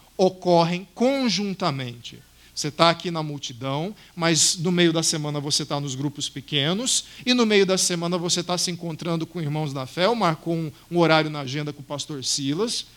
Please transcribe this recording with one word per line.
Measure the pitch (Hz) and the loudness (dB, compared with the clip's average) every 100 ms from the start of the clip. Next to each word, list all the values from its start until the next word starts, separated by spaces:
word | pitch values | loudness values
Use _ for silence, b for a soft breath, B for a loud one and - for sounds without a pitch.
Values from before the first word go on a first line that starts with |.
| b - | b 2
ocorrem | 185 185 180 170 165 175 202 | 2 2 4 4 4 0 -6
conjuntamente. | - 240 277 247 180 208 185 180 135 127 120 - 123 - b b | 0 0 2 0 0 -2 -2 -2 -2 -6 -10 -16 -18 -20 b b
Você | - 147 | -8 -6
tá | 135 170 | 2 4
aqui | 170 180 | 4 -4
na | 170 | -6
multidão, | 156 143 - 120 135 139 180 214 B | -6 -8 -10 -8 -6 -4 -6 -10 B
mas | - 165 156 - 185 | -2 2 4 2 2
no | 170 | 0
meio | 175 170 | 4 4
da | 165 | 4
semana | 160 160 147 147 | 0 -2 -4 -4
você | 143 - 151 | -2 -2 -2
tá | 147 | -4
nos | 143 131 | -4 -4
grupos | 147 143 - | -4 -4 -8
pequenos, | 143 - 147 143 196 254 - B B 240 | -10 -4 -2 0 -2 -2 -2 B B 0
e | |
no | 247 220 | 2 4
meio | 208 185 | 4 4
da | 190 | 2
semana | - 175 170 180 | 0 -2 -2 -2
você | 175 170 | 0 -2
tá | 175 175 | -2 -2
se | 185 | -2
encontrando | 170 170 151 180 165 160 | -4 -8 -6 -4 -4 -4
com | 180 | -6
irmãos | 147 151 151 | -4 -2 -4
da | 139 127 | -6 -6
fé, | - 185 | 2 2
ou | 240 | 4
marcou | 180 156 165 | 2 2 -2
um, | 165 156 B B | -2 -4 B B
um | 170 | 2
horário | 160 160 156 | 6 6 4
na | 147 | -4
agenda | 135 143 147 | -6 -6 -6
com | 147 | -8
o | 135 | -10
pastor | 143 - 147 | -8 -8 -8
Silas, | 120 - 135 151 233 - B | -4 -2 -2 0 -2 -4 B